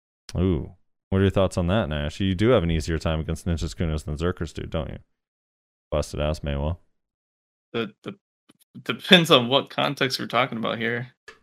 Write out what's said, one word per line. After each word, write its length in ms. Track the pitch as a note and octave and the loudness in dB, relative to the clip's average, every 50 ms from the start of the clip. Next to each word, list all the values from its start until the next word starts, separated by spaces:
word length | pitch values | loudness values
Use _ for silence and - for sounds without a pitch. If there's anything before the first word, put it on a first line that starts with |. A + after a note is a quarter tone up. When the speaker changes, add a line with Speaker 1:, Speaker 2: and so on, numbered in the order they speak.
| _ _ _ _ _ - - | _ _ _ _ _ -8 -2
Speaker 1:
Ooh. 380 | F2 F2+ F#2+ E2+ C2+ - - - _ _ _ _ _ _ - | 0 2 2 2 0 -4 -8 -14 _ _ _ _ _ _ 0
What 80 | F#2+ F#2+ | 2 4
are 60 | G2 | 4
your 60 | F#2 | 4
thoughts 280 | - G2+ F#2+ F2 - F#2 | 4 4 2 2 2 0
on 80 | F2 | 0
that, 240 | E2+ G2 A2+ F#2+ C#2+ | 0 2 0 0 -2
Nash? 300 | D2+ D2 D2 D#2 - - | -2 -4 -4 -4 -4 -2
You 140 | G2 F#2+ F#2 | 0 0 0
do 140 | F2+ G#2+ A#2+ | 2 4 4
have 140 | B2+ F2+ | 4 4
an 80 | E2+ E2 | 4 2
easier 280 | E2 D#2+ D#2 E2+ E2 D2+ | 0 0 -2 -2 -4 -2
time 220 | - E2 D#2+ D#2+ | -2 -2 -2 -2
against 260 | D2 E2 D#2+ - - | -4 -4 -6 -6 -4
ninjas, 300 | F2+ E2+ D#2+ E2+ D2+ - | -4 -2 -2 -4 -6 -6
Kunos 280 | - F2 D#2+ D#2 D2+ - | -4 -4 -4 -4 -4 -6
than 120 | D#2 D2+ | -6 -6
Zerkers 380 | C#2+ E2 F2+ F2+ - E2+ D#2 - | -4 -2 -4 -4 -4 -8 -10 -10
do, 80 | - | -12
don't 260 | D2+ D2+ - D#2+ C#2 - | -10 -8 -6 -8 -8 -8
you? 100 | E2 - - _ _ _ _ _ _ _ _ _ _ _ _ _ _ _ _ - | -12 -14 -16 _ _ _ _ _ _ _ _ _ _ _ _ _ _ _ _ -4
Busted 280 | - D2+ D2 - - D2 | -4 -4 -2 -4 -4 -4
ass, 240 | D2 D2+ D#2 - | -2 -2 -2 -4
Maywell. 380 | - D2 C#2 C#2 C#2+ D#2 E2+ - _ _ _ _ _ _ _ _ _ _ _ _ _ _ _ _ _ _ - | -4 -4 -4 -2 -2 -4 -4 -6 _ _ _ _ _ _ _ _ _ _ _ _ _ _ _ _ _ _ -6
Speaker 2:
The, 180 | A#2 A2+ G#2 - _ | -6 -6 -6 -8 _
the, 120 | - - G2 _ _ _ _ _ _ _ _ _ _ _ - C3 | -16 -16 -16 _ _ _ _ _ _ _ _ _ _ _ -20 -14
depends 480 | - - A2+ - - - G3 F3 E3 D#3+ | -8 -8 -8 -2 4 6 6 8 8 8
on 180 | D3+ B2+ A#2 A#2+ | 6 6 6 4
what 200 | C3+ C3+ - - | 2 0 0 0
context 500 | - C#3 C#3+ D3 C#3 - C#3 B2+ C3 - | -4 -2 -2 -2 0 -2 -2 -2 -2 -4
we're 80 | A#2+ | -6
talking 300 | G#2+ - A#2+ C3 C3+ A#2+ | -2 0 0 0 0 -2
about 220 | A2+ A2+ G#2+ G#2+ A#2 | -4 -4 -4 -4 -2
here. 300 | A2+ A2+ A#2+ A#2+ B2+ B2+ _ _ _ - - _ | -4 -4 -4 -4 -8 -10 _ _ _ -20 -20 _